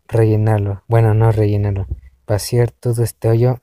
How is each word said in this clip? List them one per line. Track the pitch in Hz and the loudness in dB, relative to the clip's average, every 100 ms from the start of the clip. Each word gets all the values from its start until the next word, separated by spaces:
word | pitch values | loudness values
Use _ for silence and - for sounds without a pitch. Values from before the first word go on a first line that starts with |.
| - | -6
rellenarlo. | 113 110 107 107 107 101 98 - | 0 2 2 0 0 -2 -6 -2
Bueno, | 117 113 | 2 2
no | 107 113 | 2 2
rellenarlo. | 110 104 104 101 98 98 - - _ - | 2 0 0 -2 -4 -6 -10 -14 _ -6
Vaciar | 107 - 120 120 | -4 -2 -2 -2
todo | - 123 117 | -4 -6 -2
este | 117 - 113 | -4 -2 -2
hoyo. | 113 123 123 | 2 2 -2